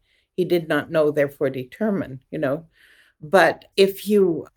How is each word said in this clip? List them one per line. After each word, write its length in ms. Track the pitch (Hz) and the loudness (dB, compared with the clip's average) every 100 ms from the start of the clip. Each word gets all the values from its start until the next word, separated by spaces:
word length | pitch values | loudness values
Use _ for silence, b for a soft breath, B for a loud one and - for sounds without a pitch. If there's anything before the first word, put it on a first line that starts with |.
| _ _ _ - | _ _ _ -6
he 80 | |
did 240 | 180 175 165 | 0 0 0
not 220 | 151 127 | -2 -2
know, 200 | 160 151 | 0 2
therefore 400 | 151 143 - 143 | 2 -2 -2 -4
determine, 680 | 131 127 - 214 196 - 131 - | -4 -10 -6 -4 -2 -6 -12 -12
you 80 | 156 | -6
know. 280 | 147 147 165 b b b b _ | -4 -4 -8 b b b b _
But 460 | 151 190 165 - - - | 0 2 4 0 -4 2
if 320 | 190 196 196 | 2 2 0
you 380 | 208 185 160 - | 2 4 0 -6